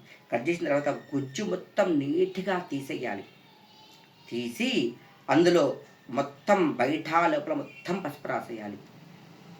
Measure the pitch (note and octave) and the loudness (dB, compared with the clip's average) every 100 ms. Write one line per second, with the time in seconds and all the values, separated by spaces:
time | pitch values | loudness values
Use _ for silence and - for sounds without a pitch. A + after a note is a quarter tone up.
0 | - - - A#2+ C3+ E3+ D#3+ C#3+ C#3+ C#3 | -12 -20 -4 -4 -2 -2 2 0 0 -4
1 | - C#3 C3 - F#3+ F3+ - - F#3 D#3 | -4 -4 -4 -4 -4 -4 -6 0 2 2
2 | C#3 E3 F#3 F#3+ F3 F3+ - C#3 - D3 | 2 2 0 0 -2 -2 -2 -8 -6 -6
3 | B2 G2 - - - - - - - - | -6 -6 -10 -20 -20 -20 -20 -20 -20 -20
4 | - _ - A#2+ A#2+ - B3+ G#3+ A#2+ - | -20 _ -10 -6 -6 -2 0 0 -2 -4
5 | - - - C#3 F3 E3+ C#3 - - - | -18 -12 2 6 6 6 4 0 -10 -20
6 | - A#2+ - - - G3 D#3+ A#2+ B2 D#3 | -8 -4 -4 -4 2 4 4 2 0 0
7 | D3 E3 E3+ D3+ - D#3 - - - F#3 | 0 2 4 2 0 -4 -4 -10 -4 -4
8 | D#3 - C3+ A#2+ - A2+ G#2 G2+ - - | -4 -8 -6 -6 -6 -10 -10 -12 -16 -20
9 | - - - - - - | -20 -20 -20 -20 -20 -10